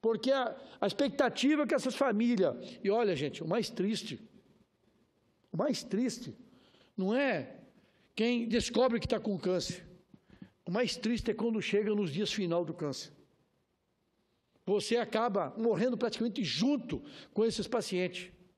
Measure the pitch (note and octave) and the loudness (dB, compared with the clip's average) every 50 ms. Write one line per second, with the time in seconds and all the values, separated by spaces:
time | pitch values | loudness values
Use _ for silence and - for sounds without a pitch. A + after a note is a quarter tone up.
0 | - A3 A3+ G#3+ A3 C4 C4+ C4+ B3+ A#3 - - - - - - G3+ G3+ - - | 2 2 2 2 2 2 2 2 2 -2 -4 -8 -14 -18 -4 0 0 0 2 2
1 | C#4 B3+ - - C#4 A#3+ - - A#3+ C#4 D#4 D4+ D4 A3 E4 B3 - C4 - - | 0 0 4 2 2 2 2 2 4 4 4 4 2 2 2 0 0 -2 0 2
2 | C4+ B3+ G#3 G#3 A#3 A#3+ B3 F#3+ F#3 C#3+ A#2 - - - - - - F#3+ G3+ A#3 | 2 2 4 4 4 4 4 4 4 2 2 -2 -10 -14 -12 -4 0 2 2 4
3 | A#3+ G3+ E3+ C3+ D3+ C#3 - - E3+ D#3+ F#3 A#3+ G3 - - - F#3 G3+ A3+ - | 2 2 2 0 -2 -4 -4 -6 -4 -2 0 0 -2 -2 -2 -2 0 0 0 -2
4 | - - C3 - - - - - _ _ _ _ _ _ _ _ _ _ _ _ | -4 -8 -12 -12 -14 -20 -20 -20 _ _ _ _ _ _ _ _ _ _ _ _
5 | _ _ _ _ _ _ _ _ _ _ - D#3+ A3+ D4+ A#3 - - - G3 G3+ | _ _ _ _ _ _ _ _ _ _ -4 -2 0 0 0 -2 -4 -4 -2 0
6 | B3+ A#3+ - - - C#3 G#2+ - - - - - - - _ _ - _ _ - | 0 -2 -2 -6 -12 -14 -14 -16 -20 -20 -20 -20 -20 -20 _ _ -20 _ _ -4
7 | F#3 F#3+ A3+ C4 C#4+ C4 G#3 D3+ B2+ - - - - - _ - _ _ _ _ | -2 0 2 2 2 2 0 -2 -4 -8 -12 -20 -20 -20 _ -20 _ _ _ _
8 | _ _ _ - A3 A#3+ A#3+ A#3+ A#3 A#3 G#3+ A#3 - - A#3+ - B3+ B3+ A#3 A3 | _ _ _ 0 2 2 2 0 0 0 0 0 0 2 2 4 4 4 2 0
9 | - - A#3 G#3+ - A3 G3+ D#3 - F3+ F#3 F3 - - E3+ - - - - - | 0 0 0 0 0 -2 -2 0 0 0 0 0 0 -4 -8 -10 -14 -20 -20 -20
10 | _ _ - _ _ _ - _ - - _ _ _ F3 F3 A3 B3 A#3+ - - | _ _ -20 _ _ _ -20 _ -20 -20 _ _ _ -4 0 0 0 0 -2 -2
11 | G#3 A3 A#3+ A3 - A3+ G#3 - G#3+ A#3 A3 G#3+ - - - G3+ G#3+ A3 G#3+ G#3 | -2 -2 -2 0 0 -2 -2 0 0 0 0 -2 -2 2 0 2 2 2 2 2
12 | G3+ D#3+ C3+ F3+ G#3+ - - G#3+ F#3+ E3+ E3 F3 F3 - - - D#3 C#3+ B2+ - | 0 0 0 -2 -2 -2 -2 -2 0 2 2 0 0 -2 -4 -4 -4 -4 -4 -6
13 | - - - - - _ _ _ _ _ _ _ _ _ _ _ _ _ _ _ | -10 -14 -18 -20 -20 _ _ _ _ _ _ _ _ _ _ _ _ _ _ _
14 | _ _ _ _ _ _ _ _ _ _ _ _ _ - G3+ G3+ - - A3+ A#3+ | _ _ _ _ _ _ _ _ _ _ _ _ _ 0 0 0 2 2 0 0
15 | A3 - - A3 A#3 A#3+ F#3+ G3+ E3 C3+ - A3 A3+ A#3 G#3 D#3+ A3+ B3+ A#3+ - | 0 0 0 0 2 2 2 0 -2 -2 -2 0 2 2 2 4 2 2 2 0
16 | B3 A3+ - - A3+ A#3+ - C#4+ G#3 C#3 A2+ C#3+ A3 C4+ D4 C4 - - D#3+ B2 | -2 -2 0 -2 -2 -2 0 -2 -4 -2 0 2 2 2 2 0 -2 -4 -6 -6
17 | - - - - - - _ G#3 A3 A3+ - - F3+ - - A#3 - - F#3+ F3+ | -6 -12 -18 -18 -20 -6 _ 0 0 2 0 -2 -4 -2 -2 -2 -2 -2 -2 -2
18 | F#3 F3 F3+ - - - - - - _ _ | -2 -2 -4 -8 -12 -14 -18 -20 -20 _ _